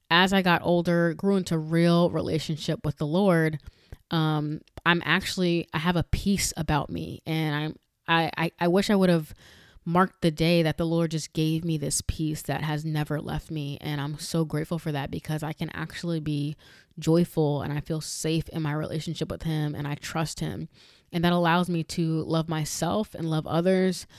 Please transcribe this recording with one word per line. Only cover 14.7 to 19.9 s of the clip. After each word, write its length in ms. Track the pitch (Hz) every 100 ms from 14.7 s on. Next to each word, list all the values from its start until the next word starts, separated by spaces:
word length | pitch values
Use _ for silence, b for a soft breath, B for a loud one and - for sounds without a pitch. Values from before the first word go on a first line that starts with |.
| 165
for 140 | 165
that 180 | 147 143
because 320 | 147 - 156
I 100 | 151
can 160 | - 156
actually 500 | - 160 - 170 165
be 360 | 151 147 147 151 b b b -
joyful 640 | 160 170 170 165 147 147
and 100 | -
I 80 | 147
feel 200 | - 156
safe 480 | - - 165 165 -
in 140 | 165
my 100 | 151
relationship 580 | 151 151 160 160 151 156
with 140 | 85
him 300 | 160 156 147
and 120 | 147
I 80 | 147